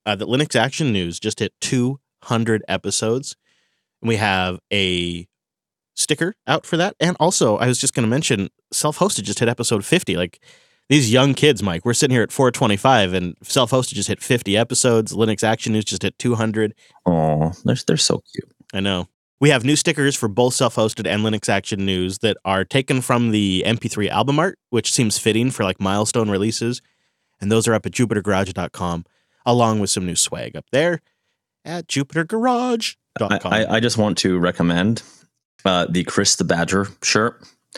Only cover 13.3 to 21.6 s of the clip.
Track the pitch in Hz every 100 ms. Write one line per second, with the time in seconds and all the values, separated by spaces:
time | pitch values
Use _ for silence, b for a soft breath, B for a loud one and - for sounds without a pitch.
13.3 | - - 135 120 131 123 101 98 101 -
14.3 | 123 101 101 120 127 127 113 107 98 110
15.3 | 104 110 110 117 107 101 95 101 - 123
16.3 | 113 110 107 107 - b b 90 82 78
17.3 | 76 80 - - - - 156 - - -
18.3 | - - _ _ 98 98 90 87 _ _
19.3 | - 143 131 123 151 180 147 139 - 110
20.3 | 98 123 - 120 - 110 - 92 104 110
21.3 | 107 - 98